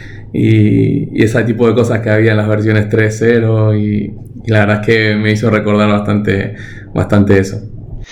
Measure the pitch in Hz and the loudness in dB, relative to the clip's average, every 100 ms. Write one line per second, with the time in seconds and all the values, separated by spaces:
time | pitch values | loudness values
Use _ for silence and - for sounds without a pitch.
0 | - - - 123 113 110 104 113 110 - | -16 -18 -8 -2 2 4 4 2 2 0
1 | - - 110 120 110 113 117 107 113 110 | -4 0 0 0 -2 0 2 2 0 0
2 | 107 107 113 107 107 107 110 107 107 113 | 0 2 2 2 0 0 0 0 0 0
3 | 107 107 113 120 110 110 110 107 104 104 | 0 0 2 2 2 2 2 0 0 -2
4 | 101 - - - - 107 104 104 104 113 | -4 -10 -16 -12 0 2 2 0 0 2
5 | 110 107 107 104 113 107 104 104 107 104 | 2 0 0 0 2 0 0 2 2 0
6 | 101 104 104 98 98 - - - - - | 0 -2 0 -2 -4 -10 -16 -18 -10 -6
7 | - 104 98 98 95 - - - - - | 0 2 4 2 2 -6 -12 -16 -14 -14
8 | - | -14